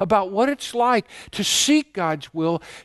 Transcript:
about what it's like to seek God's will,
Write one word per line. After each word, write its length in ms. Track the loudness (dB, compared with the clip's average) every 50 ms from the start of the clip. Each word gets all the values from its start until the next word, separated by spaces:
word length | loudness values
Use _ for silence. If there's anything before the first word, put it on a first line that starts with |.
about 320 | 0 2 2 2 2 0 0
what 160 | 0 0 0
it's 260 | 0 -4 -8 -6 -2
like 320 | 0 2 2 2 2 0 -4 -10 -20 -18 -10
to 140 | -8 -4 -4
seek 500 | -2 0 0 2 4 2 2 2 -2 -4
God's 400 | -4 -2 -2 -2 -4 -8 -8 -6
will, 260 | -2 -2 0 -2 -2 -6 -10 -18 -20 -12